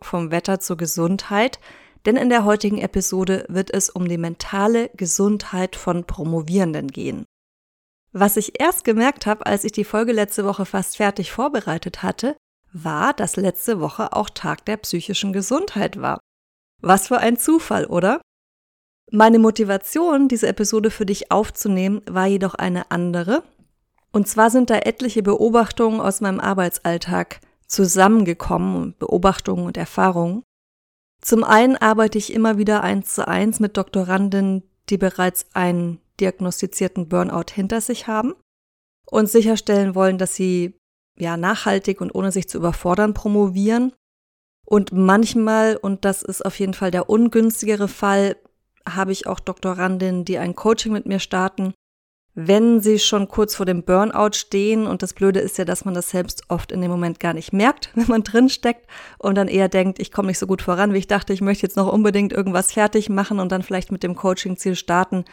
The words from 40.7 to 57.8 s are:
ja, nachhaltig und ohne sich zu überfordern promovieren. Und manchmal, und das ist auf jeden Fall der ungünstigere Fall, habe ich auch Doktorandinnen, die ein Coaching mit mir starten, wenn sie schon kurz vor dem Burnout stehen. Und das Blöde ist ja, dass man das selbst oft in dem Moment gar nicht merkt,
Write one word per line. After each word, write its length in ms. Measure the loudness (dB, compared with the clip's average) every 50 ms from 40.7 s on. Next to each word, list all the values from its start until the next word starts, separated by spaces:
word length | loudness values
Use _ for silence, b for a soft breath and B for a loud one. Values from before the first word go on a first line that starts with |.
| -6 _ _ _ _ _ _ _ _
ja, 200 | -8 -6 -6 -4
nachhaltig 640 | -2 -2 -2 -2 -2 0 0 0 0 0 -2 -4 -4
und 120 | -4 -6 -4
ohne 180 | -2 -2 -2
sich 180 | -2 -2 -4 -4
zu 80 | -6
überfordern 560 | -2 -2 -2 -2 -2 0 0 2 2 2 0 0
promovieren. 800 | -2 -2 0 2 2 2 2 2 0 2 2 2 2 0 -2 -4 _ _ _ _ _ _ _ _ _ _ _ _ _ _
Und 260 | 2 2 2 2 2
manchmal, 840 | 2 2 4 6 6 4 4 2 2 0 2 2 2 2 2 2 0
und 260 | 0 -2 -6 -4 -2 -2
das 200 | -2 -2 -2 -6
ist 220 | -8 -8 -6 -6
auf 140 | -6 -4 -4
jeden 140 | -4 -4 -4
Fall 180 | -2 -2 -2
der 180 | 0 -2 0 2
ungünstigere 800 | 4 4 4 4 4 4 2 2 0 -2 -2 -2 0 0 -2
Fall, 480 | -4 -4 -2 0 2 2 2 2 0 -2 _ _ _ _ _ _ _ _ _ -12
habe 240 | -8 -4 -4 -2 -2
ich 160 | -2 -4 -4
auch 120 | -8 -8 -8
Doktorandinnen, 840 | -8 -10 -8 -6 -4 -4 -4 -2 -2 -2 -2 0 0 0 -2 -2 -2
die 120 | -4 -4
ein 180 | -4 -4 -6 -6
Coaching 380 | -2 2 2 2 2 0 -4 -4
mit 120 | -4 -4
mir 140 | -4 -4 -4
starten, 540 | -4 -2 -2 -2 -2 -2 -2 -4 -4 -4 -6 _ _ _ _ _ _ _ _ _ _ _ -12 -6
wenn 420 | 0 4 4 6 6 6 4 4
sie 180 | 4 4 2 4
schon 280 | 2 2 2 0 0
kurz 280 | 0 0 0 0 0 0
vor 100 | -4 -2
dem 160 | -2 -2 -2
Burnout 520 | 0 2 2 2 2 2 2 2 0 0 0
stehen. 520 | -4 -6 -2 -2 0 2 2 2 0 0
Und 160 | -2 -4 -4
das 120 | -6 -8 -4
Blöde 260 | 0 2 2 2 2
ist 180 | 0 -2 -4
ja, 80 | -4 -4
dass 200 | -4 -4 -4 -4
man 100 | -4 -4
das 160 | -4 -4 -4
selbst 320 | -2 -4 -4 -4 -8 -10 -6 -4
oft 220 | -4 -4 -4 -4
in 100 | -4 -2
dem 100 | -2 -2
Moment 280 | -2 -2 -2 -2 -4 -4
gar 140 | -4 -4 -4
nicht 180 | -4 -6 -2
merkt, 380 | 0 4 4 4 2 0